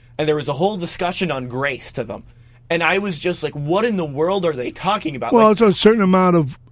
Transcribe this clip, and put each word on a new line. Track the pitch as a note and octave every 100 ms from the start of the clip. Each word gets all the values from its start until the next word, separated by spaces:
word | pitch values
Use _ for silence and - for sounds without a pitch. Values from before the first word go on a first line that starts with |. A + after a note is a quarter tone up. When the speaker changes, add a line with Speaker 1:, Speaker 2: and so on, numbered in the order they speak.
| - -
Speaker 1:
and | D3+
there | D3+
was | C#3+
a |
whole | C3+ G3 G3+
discussion | E3+ - F3 - F3
on | C3+ B2
grace | B2+ C#3 B2 -
to | -
them. | A2+ G#2+ - - - - -
And | E3
I | E3 F#3+
was | G3+ D3+
just | F3+ E3+
like, | D3
"What | D3 D3 F#3+
in | A#3 G3
the | D#3
world | C#3 E3+ G3 E3+
are |
they | C3 A#2+
talking | - F#3 G#3 D#3+ C3
about?" | A#2
Speaker 2:
Well, | A#3 G#3+
Speaker 1:
Like | G#3
Speaker 2:
it's |
a | A3
certain | E3+ G#3 A3+
amount | F#3+ F#3 F#3 E3+
of, | C3+ - -